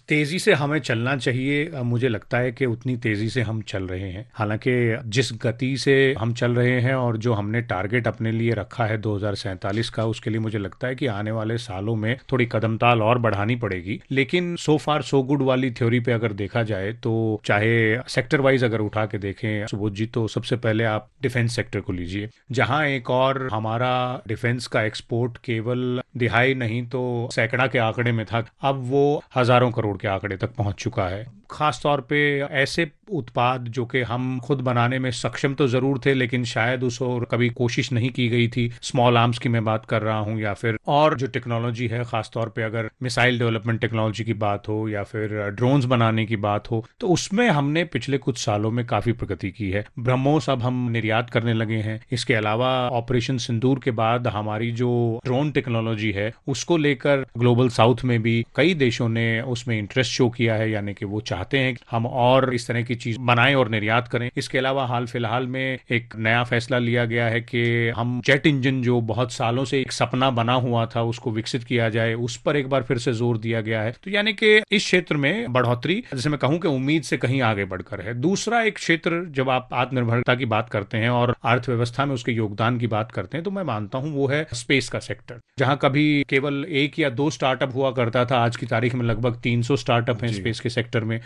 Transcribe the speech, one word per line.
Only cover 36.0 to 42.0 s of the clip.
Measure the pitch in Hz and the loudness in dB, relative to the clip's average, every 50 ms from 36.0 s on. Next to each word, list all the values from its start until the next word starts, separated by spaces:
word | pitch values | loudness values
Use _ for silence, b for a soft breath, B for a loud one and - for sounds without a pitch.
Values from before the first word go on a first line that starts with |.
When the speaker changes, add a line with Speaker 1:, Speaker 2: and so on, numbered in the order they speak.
| - | 2
Speaker 1:
थे, | 143 135 | 2 2
लेकिन | 131 127 117 127 123 123 | 2 0 0 0 -2 -2
शायद | 117 - 117 110 123 131 127 127 | -2 -2 0 0 0 0 0 -2
उस | 127 120 - | -4 -2 -2
ओर | 131 123 123 120 120 | -4 -2 -2 -2 -2
कभी | - 123 117 120 120 | -2 0 0 0 0
कोशिश | 120 - 123 117 - 147 120 - | 0 0 -2 0 0 0 -2 0
नहीं | 127 113 117 131 | 0 0 0 0
की | 123 131 123 113 | 0 0 0 2
गई | 120 120 120 | 2 2 2
थी। | 113 - 127 117 117 120 B | 2 2 0 -2 -2 -4 B
Small | - - - 127 120 123 120 | -8 -2 2 4 4 6 6
arms | 117 117 120 120 | 6 4 4 2
की | 120 - 123 | 0 0 0
मैं | 117 117 107 | 0 2 2
बात | 110 110 110 - | 0 0 -2 -2
कर | - 123 110 | -2 -2 0
रहा | 107 110 110 | 0 0 0
हूँ, | 107 104 104 110 110 | 0 -2 -2 -4 -4
या | 107 104 98 | -4 -4 -4
फिर | - - 117 107 107 - | -2 -2 -2 -2 -2 -2
और | - 147 143 151 156 151 | 2 4 4 4 4 2
जो | 120 135 | 0 -4
टेक्नोलॉजी | 120 120 131 120 120 117 113 117 123 117 117 123 | -4 -4 -6 -4 -2 -2 -2 -2 -2 -2 -4 -4
है, | 110 113 120 | -4 -2 -4